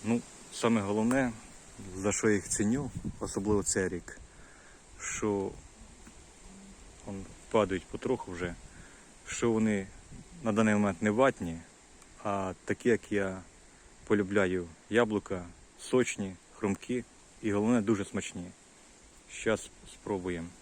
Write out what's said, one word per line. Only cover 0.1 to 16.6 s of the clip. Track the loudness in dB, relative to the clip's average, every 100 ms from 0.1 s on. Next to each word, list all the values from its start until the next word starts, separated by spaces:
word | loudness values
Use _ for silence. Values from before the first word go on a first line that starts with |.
| 0 -2 -18 -16
саме | 0 2 4
головне, | 2 2 2 2 2 -2 -16 -20 -20 -16 -12 -2
за | 0
що | 2 4
їх | 4 2
ціню, | 0 2 2 0 -6 -8 -6
особливо | -6 -2 2 2
цей | 2 0 0
рік, | -2 -10 -18 -20 -20 -20 -20 -20 -20 -20 -14
що | -10 -4 0 0 -2 -6 -18 -20 -20 -20 -20 -20 -20 -20 -20 -20 -20 -20 -20 -16 -12
он, | -10 -10 -16 0
падають | 2 4 0 -4
потроху | -8 -2 -2 -4
вже, | -6 -6 -6 -14 -20 -20 -20 -20 -20 -12
що | -2 2
вони | 2 2 0 -4 -14 -18 -18 -18 -6
на | 0
даний | 4 6
момент | 6 4 2
не | 0
ватні, | 4 4 4 -6 -6 -12 -20 -20 -20 -20 -8
а | -4 -2 -2 -6 -4
такі, | 0 4
як | 2 2
я | 0 0 -4 -12 -20 -20 -20 -20 -20 0
полюбляю, | 2 4 4 4 2 -4 -12 0
яблука | 2 4 2 -2 -8 -8 -16 -20 -18
сочні, | 0 2 2 -2 -6 -8 -18
хрумкі | -4